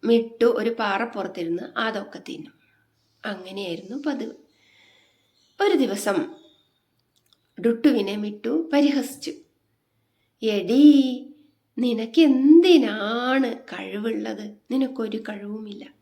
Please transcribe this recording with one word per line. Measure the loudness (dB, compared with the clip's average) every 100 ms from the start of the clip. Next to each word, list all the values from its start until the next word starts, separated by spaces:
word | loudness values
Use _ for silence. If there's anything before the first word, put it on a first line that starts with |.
മിട്ടു | 4 2 2 0
ഒരു | 0 2 -2
പാറപ്പുറത്തിരുന്ന് | -2 -2 -2 -4 -6 -10 -8 -6 -6 -8 -6
അതൊക്കെ | -6 -6 -10 -16
തിന്നും. | -16 -16 -16 _ _ _ _ _ _ _ -12
അങ്ങനെയായിരുന്നു | -10 -12 -10 -8 -10 -10 -8 -6
പതിവ്. | -6 -8 -14 _ _ _ _ _ _ _ _ _ _ _ _
ഒരു | 0
ദിവസം | 2 0 -2 -2 -2 -4 -12 _ _ _ _ _ _ _ _ _ _ _ -4
ഡുട്ടുവിനെ | -2 2 2 2 -2 -4
മിട്ടു | -8 -8 -4 -4 0
പരിഹസിച്ചു. | 2 2 0 -4 -10 -14 -14 _ _ _ _ _ _ _ _ _ _
"എടീ, | -4 -2 0 8 8 8 4 -4 -12 -20 _ _ _ -4
നിനക്കെന്തിനാണ് | -2 -2 -2 4 4 6 8 8 8 6 4 -4 -4 -4 -2 0 0
കഴിവുള്ളത്? | -4 -12 -14 -10 -6 -6 -4 -6 -8 -12 -18 _
നിനക്കൊരു | -2 -2 -4 -8 -8
കഴിവുമില്ല. | -10 -12 -12 -12 -12 -16 -18 _